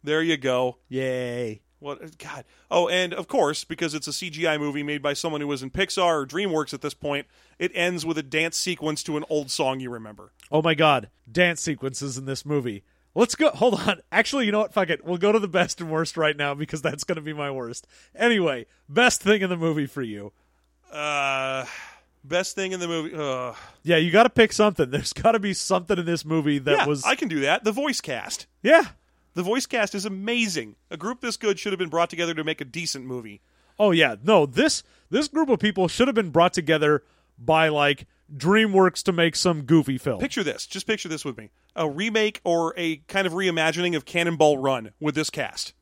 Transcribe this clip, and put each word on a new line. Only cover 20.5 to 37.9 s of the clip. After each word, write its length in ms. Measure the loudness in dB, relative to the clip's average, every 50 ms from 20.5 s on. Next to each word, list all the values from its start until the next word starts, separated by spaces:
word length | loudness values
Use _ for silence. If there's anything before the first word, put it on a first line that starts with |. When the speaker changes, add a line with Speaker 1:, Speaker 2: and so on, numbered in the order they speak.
| _ _ _ _ _ _ _ _
Speaker 1:
Uh, 760 | -10 -8 -4 -2 -2 0 0 0 0 0 -2 -2 -4 -4 -6 -8 -12 -16 -16 -18 -20 _ _ _ _ _ _
best 320 | -2 -2 -2 -2 -2 -4
thing 160 | -6 -4 -4
in 80 | -4 -4
the 80 | -4
movie. 260 | -2 -2 -4 -4 -4 -6
Uh. 380 | -6 -4 -4 -4 -4 -4 -6 -8 -12 -18 -20 -20 _ _
Speaker 2:
Yeah, 140 | 4 4
you 140 | 4 4 6
gotta 180 | 6 6 6 6
pick 240 | 6 6 4 4 6
something. 360 | 4 4 4 4 2 -2 0
There's 240 | 0 -4 -4 -4 -8
gotta 260 | 2 2 4 4 4
be 140 | 0 -2 -4
something 440 | -4 -2 0 0 0 0 0 -2 -2
in 60 | 0
this 200 | -2 -2 -4 -2
movie 320 | -2 -2 0 2 2 0 0
that 180 | 2 2 2 2
Speaker 1:
Yeah, 60 | 4
Speaker 2:
was 160 | 2 0 0 2
Speaker 1:
I 120 | 0 0
can 120 | 0 0
do 140 | -4 -2 0
that. 220 | 2 2 2 2 2
The 80 | -2
voice 300 | -2 0 -2 -2 -4 -4
cast. 460 | -6 -6 -8 -8 -8 -10 -12 -12 -12 _ _ _ 4
Speaker 2:
Yeah. 200 | 6 6 6 6 2 -8 _ _ _ _ _ _ _ _
Speaker 1:
The 100 | -6 -2
voice 220 | 0 0 -2 -2
cast 280 | -2 -2 -2 -2 -2 -4
is 100 | -6 -6
amazing. 680 | -6 -8 -6 -4 -2 0 0 0 -2 -2 -6 -6 -8 -14 _ _ _
A 60 | -12
group 240 | -8 -8 -8 -8 -6
this 160 | -6 -6 -6
good 240 | -2 0 -2 -2 0
should 140 | -2 -4 -2
have 60 | -2
been 100 | -4 -2
brought 200 | 0 0 0 0
together 240 | 0 -4 -4 -4 -2
to 100 | -4 -4
make 160 | -4 -4 -6
a 40 | -8
decent 400 | -12 -10 -10 -8 -8 -8 -8 -8
movie. 360 | -10 -10 -10 -10 -12 -18 -20 _ _ _ _ _ _ _
Speaker 2:
Oh, 140 | 2 4 4
yeah. 240 | 6 6 4 4 2 -2 2
No, 220 | 4 6 6 6
this, 360 | 4 2 2 2 2 2 -2 -8 _ _ _ _ _
this 180 | -2 -2 -2
group 220 | 0 0 0 2 2
of 100 | 2 2
people 300 | 2 -2 0 0 0 0
should 180 | 2 2 2
have 80 | 2 4
been 140 | 0 -2 2
brought 240 | 4 4 4 4 4
together 500 | -2 0 2 2 2 4 2 2 2 _ _ _ _ _ _ _
by, 300 | -10 0 2 4 4 4
like, 400 | 4 4 2 2 2